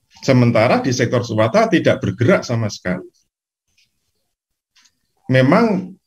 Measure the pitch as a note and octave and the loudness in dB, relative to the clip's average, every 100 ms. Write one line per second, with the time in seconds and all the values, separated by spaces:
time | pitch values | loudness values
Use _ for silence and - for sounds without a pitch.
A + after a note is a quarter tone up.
0 | _ _ - B2+ A#2+ A2+ A2+ B3+ C#3+ B2 | _ _ 0 2 4 2 2 0 -2 -2
1 | A#2+ B2 G#2+ A2 A2 G#3 A3+ E3 C3 - | -2 -2 -2 -2 0 0 0 2 0 -2
2 | F#2+ F#2 A#2 - - A#2 G#2+ - F#2 F#2 | -4 -2 0 0 0 -4 -4 -6 -8 -8
3 | - _ _ _ _ _ _ _ _ _ | -10 _ _ _ _ _ _ _ _ _
4 | _ _ _ _ _ _ _ _ _ _ | _ _ _ _ _ _ _ _ _ _
5 | _ _ - C3 C3 F#3+ A#3 F#3 - - | _ _ -2 2 4 4 2 -2 -6 -16